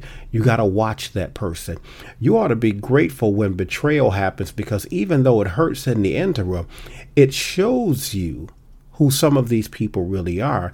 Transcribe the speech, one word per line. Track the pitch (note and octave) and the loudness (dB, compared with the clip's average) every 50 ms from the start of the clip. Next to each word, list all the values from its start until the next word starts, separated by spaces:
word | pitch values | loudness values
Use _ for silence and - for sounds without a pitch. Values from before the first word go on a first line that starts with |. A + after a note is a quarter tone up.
| - - - - - - | -10 -14 -16 -16 -12 -4
You | - A2+ | -2 2
gotta | G#2+ B2 A2+ A2+ A2 | 2 4 4 4 2
watch | G2 F#2+ G#2 A2 A2 G#2+ - - - | 2 2 2 0 0 -2 -6 -10 -6
that | - G2+ E2+ - - | -6 -6 -6 -6 -6
person." | - G#2+ F2 E2+ - - - E2 - - - - - - - - - | -6 -6 -6 -6 -8 -8 -10 -10 -12 -12 -18 -20 -20 -20 -20 -10 -2
You | A2 D3+ G#3+ A3+ | 2 4 4 4
ought | G#3 - | 4 2
to | A#2 | 0
be | A2+ A2+ A2 | 2 2 0
grateful | G2+ G2+ G#2+ - B2+ D3 - - - - A#2 G#2+ G2 | 0 0 0 2 4 4 4 2 0 0 0 2 2
when | G#2 G#2+ G2 | 2 2 0
betrayal | F#2 F2+ F#2 - - - - D3 D3+ D3 B2 A2 | 0 -2 -4 -4 -4 -2 0 0 2 4 4 2
happens, | G2 G2+ G2 F#2 - - F#2+ - | 2 2 0 -2 -2 -4 -8 -8
because | - - G#2 - A2 G2 - - | -8 -8 -6 -4 -4 -6 -4 -6
even | F3 F3+ G#3 F#3 D#3+ C3+ B2+ | -4 -4 -2 0 2 2 4
though | C3 A#2 G#2+ | 4 4 4
it | G2+ F#2 | 2 0
hurts | F2 D#3 D#3+ - - - - | 0 0 0 0 -2 -4 -4
in | C3 A#2 G#2+ | -2 0 0
the | G2 F#2 C2+ | 0 0 0
interim, | C3+ F#3 G3 E3+ A2+ F#2 F2+ F#2 F2 E2+ - - - - - - - - - - | 0 0 0 0 -2 -2 -2 -4 -4 -6 -8 -14 -18 -18 -18 -18 -18 -20 -2 4
it | C#3+ C#3 C#3 - | 4 4 4 4
shows | - - - - F3+ G3 A#3 B3+ B3 A#3 F#3 C3+ - - - G2+ | -2 -6 -4 -2 0 0 2 2 0 0 0 0 -2 -2 -4 -4
you | F#2+ F2 D#2+ C2 B1 - - - - - - - - - - - - | -4 -4 -4 -6 -8 -12 -16 -18 -20 -20 -20 -20 -20 -20 -18 0 2
who | D3+ C#3 | 2 4
some | C#3 - E3 D3 C#3+ | 4 4 4 4 4
of | C3+ A#2 A#2 | 4 2 2
these | A#2+ A2 G#2+ - | 0 0 -2 -4
people | - - A2 G#2 - G2 F2 | -6 -6 -6 -4 -2 -4 -2
really | F2+ G2 F#2+ E2+ F2+ F2 F#2+ | -2 -4 -4 -2 -2 -2 -2
are. | A#2+ D3 C3+ G2 F2 F2 | -2 -2 -2 -2 -4 -6